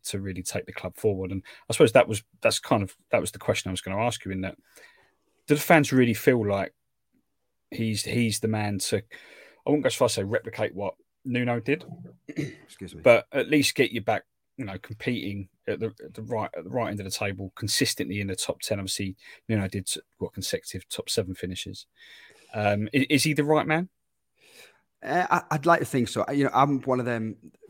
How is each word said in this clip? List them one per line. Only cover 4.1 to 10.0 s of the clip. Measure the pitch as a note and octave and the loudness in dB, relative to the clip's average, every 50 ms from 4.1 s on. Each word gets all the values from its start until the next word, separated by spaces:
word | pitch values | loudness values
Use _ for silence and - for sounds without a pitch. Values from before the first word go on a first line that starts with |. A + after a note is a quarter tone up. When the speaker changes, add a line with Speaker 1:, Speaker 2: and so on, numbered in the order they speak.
| A#2 - - | -2 -4 -6
Speaker 1:
you, | F#2+ F#2+ | -6 -6
in | F#2+ | -4
that, | F#2 F#2+ - - _ _ _ - - - _ _ _ _ _ _ _ _ _ _ _ | -6 -6 -8 -12 _ _ _ -20 -20 -20 _ _ _ _ _ _ _ _ _ _ _
do | - D3 | 0 0
the | D3 | 0
fans | - - F3 D#3+ C#3+ - C#3+ | 6 6 6 6 6 6 4
really | C3 B2 A#2+ A2 | 4 6 4 4
feel | - - - B2+ A#2+ G#2+ G2+ | 4 4 4 4 4 2 0
like | G2+ G2 F#2+ - - _ _ _ _ _ _ _ _ _ _ _ _ _ _ _ _ _ _ _ | 0 0 -2 -4 -6 _ _ _ _ _ _ _ _ _ _ _ _ _ _ _ _ _ _ _
he's, | - - A2+ A2+ A2 G#2+ - | -6 -4 -2 -2 -2 -2 -4
he's | - G#2+ A#2+ A#2+ A2+ G#2 - | -2 0 2 2 2 0 0
the | - A2+ | -2 -2
man | A2 G#2+ G#2+ G#2 G2+ G2 | 0 0 -2 -2 -2 -4
to, | - - - G2+ | -2 -2 -2 -2
I | - - - - - - - - - - - _ _ | -4 -6 -16 -20 -20 -20 -20 -20 -20 -20 -20 _ _
wouldn't | - C#3+ D3+ B2+ | 0 0 2 2
go | B2+ | 0
as | - | 2
far | - | 2